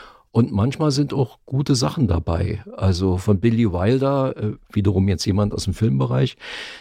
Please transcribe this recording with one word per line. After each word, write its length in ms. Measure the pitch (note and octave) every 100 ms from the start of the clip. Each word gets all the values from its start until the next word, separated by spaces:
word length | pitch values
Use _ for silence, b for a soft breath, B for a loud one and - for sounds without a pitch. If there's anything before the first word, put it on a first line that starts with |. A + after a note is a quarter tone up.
| B B B
Und 200 | - A#2
manchmal 380 | G2 A2+ C3+ D3+
sind 240 | C#3 C#3+
auch 240 | - B2+ - -
gute 300 | C3 C#3+ B2+
Sachen 320 | D3 - A#2+
dabei. 560 | E2+ E2 E2+ F#2 G#2 - -
Also 420 | F#2+ F2 F#2+ F2+
von 220 | F#2 G2
Billy 320 | A2+ A2+ A#2
Wilder, 640 | F2 F#2+ C3 C#3 C#3 C3 -
äh, 160 | G#2+ G#2+ _
wiederum 360 | - G2+ F#2+ F#2+
jetzt 180 | F#2 -
jemand 280 | F#2+ G#2
aus 120 | - -
dem 100 | F#2+
Filmbereich, 600 | A2 C3 B2 B2+ C3+ - B B B B